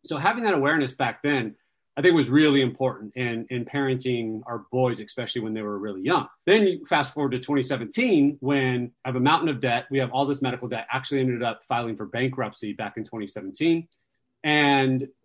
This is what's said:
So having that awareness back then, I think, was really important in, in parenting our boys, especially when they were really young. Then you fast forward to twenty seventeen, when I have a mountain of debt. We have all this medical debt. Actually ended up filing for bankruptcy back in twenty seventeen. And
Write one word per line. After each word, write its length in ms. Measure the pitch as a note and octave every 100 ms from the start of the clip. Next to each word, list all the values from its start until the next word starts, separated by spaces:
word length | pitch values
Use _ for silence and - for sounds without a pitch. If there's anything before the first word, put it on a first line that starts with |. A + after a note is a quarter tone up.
So 140 | - D3
having 260 | F3+ A#3
that 80 | A3
awareness 420 | D#3+ C#3 D#3 B2+
back 280 | - A#2+ -
then, 320 | C#3+ C#3 A2 - _ _ _ -
I 60 |
think, 120 | F3+
was 160 | E3 B2+
really 320 | C#3+ D3+ C#3
important 540 | B2+ - C3 B2+ G#2+ B2+
in, 300 | A#2+ A#2 A2+
in 160 | B2 A#2+
parenting 760 | C#3+ C3+ B2+ B2+ A#2+ A2 A2 B2
our 180 | A#2 -
boys, 300 | B2+ B2+ G#2+
especially 420 | G#2 - A2+ B2
when 100 | A2
they 80 | A2
were 180 | G#2 G2+
really 220 | G#2 F#2+
young. 280 | A2+ E3+ - _ -
Then 160 | G#3+
you 240 | G3+ - -
fast 260 | D3+ C3+
forward 200 | D3+ C#3
to 80 | B2+
twenty 240 | C3+ C#3+
seventeen, 760 | B2+ B2+ A2+ - B3+ E3 C#3+ C#3+
when 520 | C3 C#3 C3 B2 A#2+ _
I 40 | C3
have 80 | B2+
a 40 |
mountain 280 | C3+ D#3 D#3+
of 120 | B2+
debt. 260 | B2+ A#2+ -
We 80 | C3+
have 120 | A#2+
all 140 | B2+
this 160 | C#3 C#3
medical 280 | C3+ B2 A#2
debt. 180 | A2+ A#2
Actually 300 | C3 - C#3
ended 220 | B2+ A#2
up 200 | A#2 A2 -
filing 280 | A#2+ A#2 G#2+
for 100 | G2+
bankruptcy 680 | A#2 C3 C3 A2 - G#2+
back 240 | G2+ G#2 A2+
in 80 |
twenty 220 | G#2+ A2+ G2
seventeen. 640 | G#2+ F#2+ - E3 E3 E3 _ _ _ _ _
And 640 | D3+ D3+ C#3+ C#3 C3+ C3 C3+ _